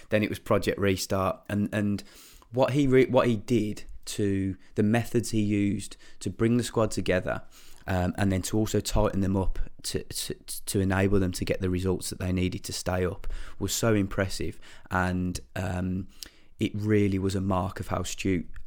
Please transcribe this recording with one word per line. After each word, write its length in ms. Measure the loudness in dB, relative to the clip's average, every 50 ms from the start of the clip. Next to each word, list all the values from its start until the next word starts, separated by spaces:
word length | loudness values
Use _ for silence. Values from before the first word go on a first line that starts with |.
| -4 -2
then 120 | 0 0 2
it 60 | 0
was 100 | -2 -4
Project 400 | 0 0 2 2 2 0 0 2
Restart, 640 | 2 2 2 2 0 -2 -2 0 0 0 -2 -4 -6 -4
and, 220 | -2 -2 0 0 0
and 320 | 0 0 0 0 -2 -4 -10 -18 -20 -20 -20 -20 -20 -20 -6 0
what 200 | 2 2 2 4
he 140 | 2 4
re-, 200 | 6 6 6 6
what 200 | 6 6 4 4
he 100 | 4 2
did 480 | 0 0 2 2 2 2 0 -2 -6 -8 -10 -12 -12 -10
to 500 | -8 -4 -2 0 0 2 0 0 -2 -4 -6 -10 -6 0
the 80 | 2 2
methods 480 | 4 4 2 0 0 0 0 0 0
he 100 | 0 0
used 560 | 2 2 2 2 2 2 0 -2 -4 -8 -12 -16 -18 -18 -16 -8
to 80 | -8 -6
bring 300 | -2 0 2 2 4 2
the 60 | 0
squad 260 | 0 0 0 0 2
together, 500 | 0 0 0 2 2 2 0 -2 -4 -4 -6 -12 -16 -18 -16 -16 -16 -12 -6
um, 260 | -2 0 2 2 0 0 0
and 120 | 0 2
then 120 | 2 0 0
to 160 | 0 0 0
also 220 | 0 2 0 0
tighten 400 | 0 2 2 2 2 2 2 0
them 160 | 0 2 2
up 240 | 2 2 2 2 0 -2 -2 -4 -8 -8
to, 180 | -6 -6 -6 -6
to, 320 | -6 -8 -8 -8 -8 -8 -10 -10 -10 -10 -8 -6
to 160 | -2 0 2
enable 400 | 2 2 4 4 4 4 4 4
them 100 | 4 2
to 140 | 0 -2 -2
get 160 | -2 -2 0
the 100 | 0 0
results 400 | 0 0 0 0 0 -2 -2 -6
that 80 | -8 -4
they 140 | -2 -2 0
needed 320 | 0 0 0 -2 -4 -8
to 80 | -8 -8
stay 340 | -6 -4 -2 0 0 0
up 220 | -2 -2 -4 -4 -4 -4 -4 -6 -8 -6 -6
was 120 | -4 -4 -2
so 220 | 0 2 4 4
impressive. 640 | 4 2 2 0 0 0 0 -2 -2 -4 -6 -6 -8 -14 -16 -16 -18 -10 -4
And, 480 | -2 0 0 2 0 0 -2 -2 -4 -6 -8 -10 -8
um, 540 | -6 -4 -4 -4 -2 -2 -2 -2 -4 -6 -8 -12 -16 -18 -18 -18 -20 -20 -20 -4 -2
it 140 | -2 -2 -2
really 460 | -2 0 2 4 4 4 4 2 2
was 160 | 0 0 0
a 40 | 0
mark 380 | 0 0 0 0 0 -2 -4 -6
of 80 | -6
how 140 | -4 -4 -2
astute, 480 | -2 -4 -6 -2 0 0 2 2 0 -4 -6 -8 -8